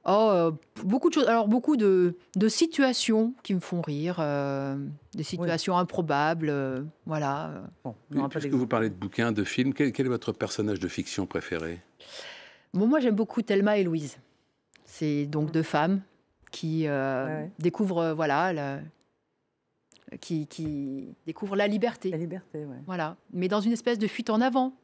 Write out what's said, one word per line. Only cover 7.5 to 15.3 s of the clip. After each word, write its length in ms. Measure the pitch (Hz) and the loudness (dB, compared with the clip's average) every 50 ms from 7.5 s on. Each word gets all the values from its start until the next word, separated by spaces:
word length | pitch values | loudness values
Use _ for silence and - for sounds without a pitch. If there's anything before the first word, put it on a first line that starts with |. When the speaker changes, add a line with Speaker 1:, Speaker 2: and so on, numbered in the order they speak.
| 151 92 95 - - _ _ | -10 -12 -14 -16 -18 _ _
Speaker 2:
Bon, 60 | 131 | -12
on 60 | 110 - _ _ | -12 -12 _ _
Speaker 3:
Oui, 40 | 147 | -4
Speaker 2:
n'aura 140 | 139 139 139 | -2 -2 -2
pas 20 | - | -4
Speaker 3:
puisque 80 | 160 147 | -4 -2
Speaker 2:
d'exemple. 160 | 139 135 127 | 0 0 0
Speaker 3:
vous 60 | 123 | 0
parlez 220 | 110 120 113 113 110 | 2 2 2 2 0
de 60 | 98 | -2
bouquins, 380 | 90 104 98 - - 117 117 110 | -4 -8 -6 -2 0 0 0 2
de 100 | 104 98 | 0 0
films, 300 | - - - 127 139 135 | 0 0 0 0 0 2
quel, 180 | - 147 131 | 2 0 0
quel 140 | 104 - 131 | 2 0 -2
est 40 | 127 | 0
votre 220 | 123 113 - - | -2 -2 -2 -6
personnage 480 | 104 - - 101 - - 107 104 101 90 | -4 -4 -4 -4 -2 -2 0 0 0 -2
de 80 | 92 | -2
fiction 380 | 85 - - - - - - 95 | -4 -4 -4 -6 -4 -4 -4 -4
préféré ? 560 | - - 85 - - 90 80 80 82 85 87 - _ _ _ - - - - - - - - - - - _ _ _ - | -2 -4 -6 -4 -4 -6 -4 -4 -6 -8 -10 -14 _ _ _ -20 -18 -16 -16 -16 -16 -18 -18 -20 -20 -20 _ _ _ 0
Speaker 1:
Bon, 140 | 180 208 | 2 4
moi, 140 | 233 294 311 | 4 4 4
j'aime 140 | 247 240 208 | 4 2 2
beaucoup 260 | 196 226 - - 240 | 2 0 0 -2 -6
Thelma 380 | 220 - 202 196 196 214 214 208 | 0 2 2 2 4 4 4 2
et 40 | 190 | 2
Louise. 340 | 170 165 165 147 131 - - _ _ _ _ _ _ _ _ _ _ _ - _ | 2 0 -2 -4 -6 -12 -14 _ _ _ _ _ _ _ _ _ _ _ -20 _
C'est 400 | - - - 160 151 147 147 147 | -20 -8 -4 -2 0 0 0 -2
donc 220 | 143 | -2